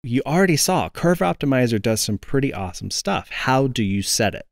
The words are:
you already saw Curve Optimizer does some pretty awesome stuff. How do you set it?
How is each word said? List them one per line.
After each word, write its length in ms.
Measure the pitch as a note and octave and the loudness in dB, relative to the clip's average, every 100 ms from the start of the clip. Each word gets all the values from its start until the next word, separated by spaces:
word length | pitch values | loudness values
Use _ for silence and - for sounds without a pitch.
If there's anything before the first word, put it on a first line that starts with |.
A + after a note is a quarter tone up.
you 180 | B2 B2 C3+ | 0 -2 0
already 320 | E3 G3 D3 | 2 4 2
saw 320 | - F3+ F2 | 2 0 0
Curve 300 | - E3+ F3 | 0 0 2
Optimizer 600 | F3+ E3+ D3 C3 B2 A2+ | 0 0 0 2 2 2
does 220 | A2+ A2 | 0 0
some 160 | - G2+ | 0 -4
pretty 340 | - C3+ C3+ | -2 0 0
awesome 380 | - F#2 - G2 | -4 -8 -8 -8
stuff. 400 | - - G3 - | -6 -2 -4 -4
How 380 | - - C3 C3+ | -4 0 2 2
do 140 | B2 | 0
you 200 | G2+ G2 | 0 -2
set 320 | F#2+ - G#2 | -2 0 0
it? 120 | - - | -2 -16